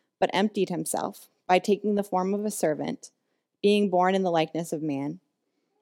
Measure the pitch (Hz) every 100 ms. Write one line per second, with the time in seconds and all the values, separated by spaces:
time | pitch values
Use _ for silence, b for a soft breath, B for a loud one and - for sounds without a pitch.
0 | _ _ 190 185 208 208 180 165 160 -
1 | - - - _ - 185 208 190 214 202
2 | 202 185 190 202 214 - 160 143 151 -
3 | - _ _ _ _ _ 202 208 202 180
4 | 185 190 185 165 160 165 170 160 156 139
5 | 143 180 _ _ _ _ _ _